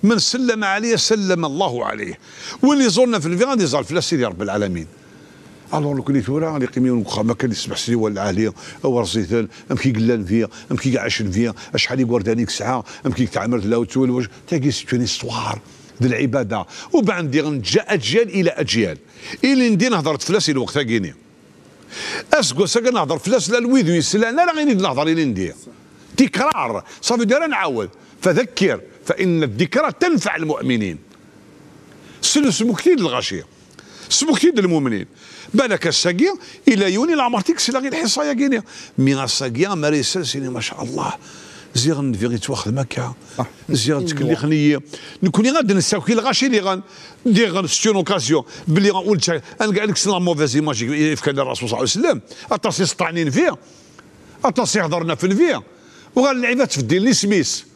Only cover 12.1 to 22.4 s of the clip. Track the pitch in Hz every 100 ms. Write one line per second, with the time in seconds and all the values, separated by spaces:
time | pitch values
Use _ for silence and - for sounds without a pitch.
12.1 | 117 98 113 113 - 110 - - - 143
13.1 | - 131 - 104 120 101 117 120 131 131
14.1 | 123 113 - - 170 135 - - 123 117
15.1 | - 120 117 110 107 - - - - 127
16.1 | 113 139 123 110 107 90 - - 349 208
17.1 | 185 160 135 147 147 92 107 - 208 104
18.1 | 170 226 180 170 - 156 - 98 80 -
19.1 | - - - 247 269 240 208 240 214 147
20.1 | 143 - 196 156 135 113 139 131 113 90
21.1 | 69 - _ - - - - - - -
22.1 | - - 302